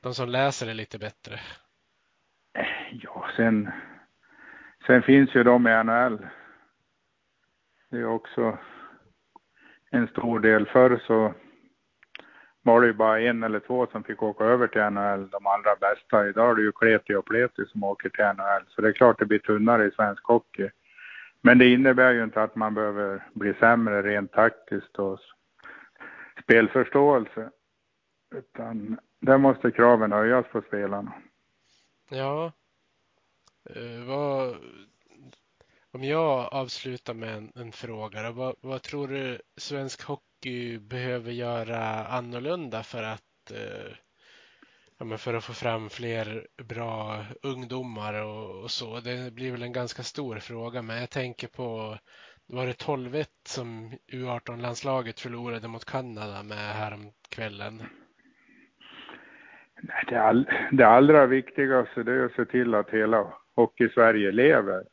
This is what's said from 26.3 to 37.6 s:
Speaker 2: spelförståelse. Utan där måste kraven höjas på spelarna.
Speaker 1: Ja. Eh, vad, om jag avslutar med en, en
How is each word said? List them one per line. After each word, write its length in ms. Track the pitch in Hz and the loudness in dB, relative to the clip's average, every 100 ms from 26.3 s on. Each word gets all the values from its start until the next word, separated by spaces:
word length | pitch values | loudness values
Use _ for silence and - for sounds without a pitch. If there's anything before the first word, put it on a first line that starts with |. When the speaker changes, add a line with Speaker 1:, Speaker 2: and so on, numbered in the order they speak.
| - | -20
Speaker 2:
spelförståelse. 1080 | - 113 110 131 123 - 143 135 104 - 110 _ _ _ _ _ _ _ _ | 4 4 6 2 0 2 4 2 0 -10 -14 _ _ _ _ _ _ _ _
Utan 680 | - - - 117 226 104 113 _ _ | -16 -16 -14 -10 -10 -8 -10 _ _
där 180 | 131 135 | 4 6
måste 320 | 139 127 120 | 6 4 0
kraven 420 | 113 120 117 110 | 6 6 6 4
höjas 340 | 104 110 127 113 | 2 2 2 0
på 160 | 117 | -8
spelarna. 500 | - 104 101 101 104 - _ _ _ _ _ _ _ _ _ | -6 -6 -4 -6 -10 -16 _ _ _ _ _ _ _ _ _
Speaker 1:
Ja. 440 | 131 135 147 165 - _ _ _ _ _ _ _ _ _ _ | -8 -6 -6 -8 -12 _ _ _ _ _ _ _ _ _ _
Eh, 420 | - - 120 117 123 | -20 -16 -14 -14 -10
vad, 480 | 139 147 135 131 120 62 - 104 _ _ _ 131 _ _ _ _ _ _ | -6 -4 -2 -4 -8 -18 -20 -20 _ _ _ -20 _ _ _ _ _ _
om 140 | 131 | -10
jag 500 | 135 156 160 131 - | -4 -2 0 -2 -4
avslutar 600 | 139 131 - 131 123 - | -6 -8 -10 -12 -12 -12
med 220 | 113 113 110 | -12 -12 -12
en, 160 | 107 | -16
en 180 | 117 | -18